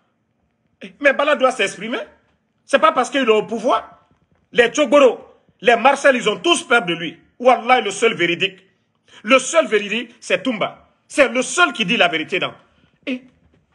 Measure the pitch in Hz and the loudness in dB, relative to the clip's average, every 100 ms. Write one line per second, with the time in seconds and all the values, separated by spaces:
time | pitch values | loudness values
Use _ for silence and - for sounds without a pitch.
0 | _ _ _ _ _ _ _ _ 190 - | _ _ _ _ _ _ _ _ -20 -4
1 | 285 269 285 269 254 254 196 185 220 330 | -2 0 0 0 0 0 -6 -6 -10 -10
2 | 605 _ _ _ _ _ - 277 320 254 | -10 _ _ _ _ _ -4 0 2 0
3 | 240 277 240 214 190 220 226 - - - | -2 -2 0 0 0 -4 -2 -2 -4 -20
4 | _ _ _ _ _ 190 233 262 277 285 | _ _ _ _ _ 0 2 0 2 4
5 | 262 - - _ _ _ 202 226 247 277 | 4 2 -8 _ _ _ 2 4 4 2
6 | 285 247 208 190 349 311 - 240 175 165 | 2 2 0 -2 0 -2 2 0 0 -6
7 | 165 113 _ - 247 233 226 254 208 - | -8 -14 _ -2 2 2 2 0 0 -2
8 | 233 175 170 170 190 - _ _ _ _ | -2 0 -2 -2 -4 -6 _ _ _ _
9 | _ - 208 262 254 320 254 208 208 220 | _ -12 0 0 2 0 0 -2 -2 -8
10 | 233 _ - 185 262 214 139 - _ _ | -8 _ -6 -4 -4 -4 -6 -8 _ _
11 | _ - 247 240 247 - 311 240 180 185 | _ 0 2 0 -4 0 0 0 -2 0
12 | 175 160 151 180 139 - _ _ _ _ | 0 0 -6 -6 -6 -8 _ _ _ _
13 | - 254 - _ _ _ _ | -12 -12 -12 _ _ _ _